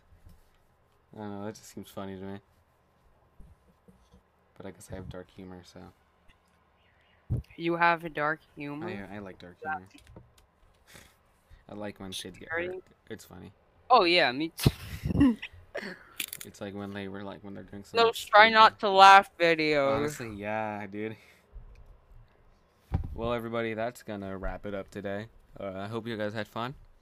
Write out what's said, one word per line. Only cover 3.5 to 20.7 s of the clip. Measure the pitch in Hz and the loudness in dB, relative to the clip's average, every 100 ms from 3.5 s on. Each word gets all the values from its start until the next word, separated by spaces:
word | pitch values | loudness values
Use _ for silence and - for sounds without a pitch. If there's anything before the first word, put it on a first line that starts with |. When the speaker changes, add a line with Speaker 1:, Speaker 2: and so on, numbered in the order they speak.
| - _ _ _ _ _ - _ _ _ - | -20 _ _ _ _ _ -20 _ _ _ -18
Speaker 1:
But | 98 | -18
I | |
guess | 87 - | -18 -16
I | 95 | -14
have | 90 | -14
dark | 92 90 | -14 -16
humor, | - 92 90 | -18 -18 -18
so. | 87 92 92 _ _ _ _ _ _ _ _ _ _ _ _ _ - - - - | -20 -20 -20 _ _ _ _ _ _ _ _ _ _ _ _ _ -8 -8 -8 -8
Speaker 2:
You | 170 170 | -4 2
have | 170 170 | 4 2
a | 170 | -2
dark | 147 147 156 _ - | -2 -2 -2 _ -14
humor? | 143 147 110 104 95 | -10 -10 -10 -10 -12
Speaker 1:
I, | 104 | -12
I | |
like | 98 90 | -14 -16
dark | 90 87 | -20 -14
humor. | 156 151 92 - - - - _ _ _ _ _ _ - - _ _ _ _ - - | -10 -10 -12 -20 -20 -20 -20 _ _ _ _ _ _ -20 -20 _ _ _ _ -20 -18
I | |
like | 104 104 - | -12 -12 -12
when | 95 | -12
kids | 95 95 92 | -12 -14 -16
get | - | -10
hurt. | 165 | -8
Speaker 2:
Scary? | 180 185 - _ - | -8 -10 -16 _ -16
Speaker 1:
It's | 110 | -16
funny. | - 90 92 _ _ _ - | -16 -20 -20 _ _ _ 4
Speaker 2:
Oh, | 247 | 6
yeah, | 175 175 143 | 6 4 4
me | 127 160 - | 2 -6 -2
too. | - - - - - - 277 220 | -2 -2 -14 -8 -4 4 4 2
<laughs> | - - - - 208 185 - - - - | -6 -18 -18 -14 -14 -16 -18 -12 -12 -12
Speaker 1:
It's | 107 - | -16 -12
like | 101 98 | -12 -10
when | 101 | -10
they | 101 98 | -8 -10
were, | 98 | -10
like, | 101 87 | -12 -14
when | 101 | -14
they're | 98 | -16
doing | 95 - | -16 -18
Speaker 2:
Those | - 226 233 - | -6 0 2 0
Speaker 1:
something | - | 4
Speaker 2:
try | 208 220 | 8 8
Speaker 1:
stupid. | |
Speaker 2:
not | 220 220 - | 8 6 6
to | 208 | 2
laugh | 190 196 196 202 - | 10 12 12 8 2
videos. | 170 160 151 151 139 139 | 2 4 2 2 2 0
Speaker 1:
Honestly, | 147 151 117 104 | -2 -6 -10 -8
yeah, | 104 110 110 | -6 -4 -6